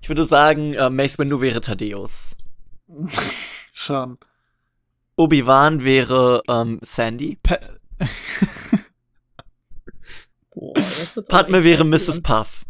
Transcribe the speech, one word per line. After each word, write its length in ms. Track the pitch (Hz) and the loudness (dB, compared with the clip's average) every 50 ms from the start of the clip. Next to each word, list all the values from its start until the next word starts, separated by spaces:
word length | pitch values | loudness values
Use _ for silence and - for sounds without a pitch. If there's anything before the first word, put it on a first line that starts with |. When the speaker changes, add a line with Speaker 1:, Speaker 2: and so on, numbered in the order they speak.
Speaker 1:
ich 80 | - - | -8 -6
würde 160 | 160 147 160 | -2 -2 0
sagen, 480 | - 151 143 147 151 156 147 151 151 147 | 4 6 6 6 6 4 2 0 -4 -2
äh, 160 | 117 135 127 | 0 0 0
Mace 300 | 131 131 139 139 - - | 0 0 -2 -2 0 -2
Windu 200 | 147 139 143 131 | -2 -2 0 0
wäre 220 | 123 131 113 117 | 0 0 -2 -2
Thaddeus. 720 | - - 107 98 110 104 101 98 98 - - - - - - - - - - - - - - - _ _ | -4 -4 -6 -4 -6 -8 -8 -8 -6 -6 -6 -4 -6 -6 -6 -6 -10 -10 -10 -14 -16 -18 -18 -20 _ _
Speaker 2:
<laughs> 240 | 175 143 160 175 - - - 95 - - - - - - - _ _ | -14 -12 -10 -6 -6 -4 -4 -4 -6 -8 -10 -12 -14 -18 -20 _ _
Schon. 440 | - - - 143 135 127 127 123 - _ _ _ _ _ _ _ _ _ _ _ _ _ _ _ _ _ _ _ | -14 -8 -4 -4 -4 -4 -6 -12 -16 _ _ _ _ _ _ _ _ _ _ _ _ _ _ _ _ _ _ _
Speaker 1:
Obi-Wan 680 | - 165 156 156 143 127 120 135 135 143 151 160 147 127 | 2 4 4 4 2 4 6 6 6 6 4 2 2 2
wäre, 580 | 135 135 135 127 110 127 131 127 123 123 117 - - | 4 4 4 4 4 2 4 4 4 4 2 0 0
ähm, 300 | 123 117 117 117 113 104 | -2 -2 0 -2 -4 -8
Sandy. 560 | - - - - 117 113 117 120 143 156 - - _ | -10 -10 -4 -4 -4 -4 -4 -6 -8 -8 -8 -2 _
Speaker 2:
Pa- 160 | - 180 - - - - - _ - - - | 0 0 0 -4 -12 -18 -20 _ -20 -10 -6
<laughs> 80 | 185 127 - - - - - - - - - - - - - 196 - _ _ _ _ _ _ _ _ _ _ _ - - _ _ _ _ - - - - - - - - - - - _ _ _ _ _ _ | -6 -6 -6 -8 -12 -10 -2 -2 -2 -2 -4 -14 -4 -2 -2 -2 -2 _ _ _ _ _ _ _ _ _ _ _ -20 -20 _ _ _ _ -16 -16 -16 -16 -18 -18 -16 -16 -16 -18 -18 _ _ _ _ _ _
Speaker 3:
Boah, 180 | - - - - - 202 185 180 - | -16 -16 -6 -4 -2 -2 -2 -4 -6
jetzt 160 | 170 - - | -8 -8 -8
wird's 140 | - 202 - | -12 -8 2
aber 80 | - 180 | 2 2
Speaker 1:
Padme 200 | 196 - 190 185 | 4 4 4 6
Speaker 3:
echt 80 | 165 | 6
Speaker 1:
wäre 120 | 165 170 156 160 | 6 6 6 4
Speaker 3:
schwierig. 60 | 156 | 4
Speaker 1:
Misses 300 | 156 160 156 - - 175 | 4 2 2 0 -4 -4
Puff. 420 | 165 - 117 110 110 - - - - - | 0 0 0 0 0 -4 -10 -12 -10 -10